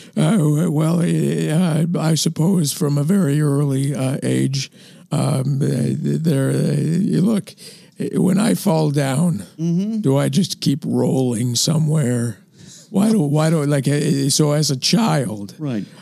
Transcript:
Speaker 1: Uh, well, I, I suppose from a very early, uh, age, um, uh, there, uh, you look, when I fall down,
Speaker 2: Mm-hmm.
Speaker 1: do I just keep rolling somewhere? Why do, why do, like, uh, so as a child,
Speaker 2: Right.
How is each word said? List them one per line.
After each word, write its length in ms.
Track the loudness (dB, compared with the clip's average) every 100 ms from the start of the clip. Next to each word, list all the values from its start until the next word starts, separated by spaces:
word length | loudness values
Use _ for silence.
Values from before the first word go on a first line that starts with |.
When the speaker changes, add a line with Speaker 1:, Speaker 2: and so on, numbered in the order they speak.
| -10 -2
Speaker 1:
Uh, 500 | 2 2 2 2 0
well, 300 | 0 0 0
I, 840 | 0 0 0 -2 0 0 2 0 0 0
I 160 | 0
suppose 580 | 0 0 0 0 0 -2
from 240 | -2 -2 0
a 40 |
very 380 | 0 2 2 2
early, 540 | 0 0 0 0 -2
uh, 240 | -2 -4 -2
age, 480 | -2 0 0 -2 -8 -14 -20 -20 -6
um, 520 | -2 0 0 -2 -2
uh, 40 | 0 0 -2 -2
there, 520 | -2 0 0 0 0
uh, 220 | 0 0 0
you 440 | 0 0 0 2
look, 320 | 2 0 -4 -14 -20 -20 -16 -10 -4
when 240 | 0 2 2
I 160 | 2
fall 360 | 0 0 0 0
down, 540 | 0 0 0 0 -2 -8 -6
Speaker 2:
Mm-hmm. 420 | -2 -2 -2 -2
Speaker 1:
do 160 | 0 2
I 120 | 2
just 320 | 0 -2 -2
keep 240 | -2 -2
rolling 680 | -2 -2 0 0 0 0 -2
somewhere? 840 | -2 0 0 2 2 0 0 -4 -6 _ -20 -20 -20 -4
Why 200 | 0 2
do, 80 | 2
why 300 | 2 2 2
do, 140 | 2
like, 220 | 2 0 2
uh, 420 | 0 0 0 0
so 220 | 2 2
as 180 | 2 0
a 60 | -2
child, 800 | 0 2 2 0 -2 -6 -10 -8
Speaker 2:
Right. 260 | -6 -6 -6 -14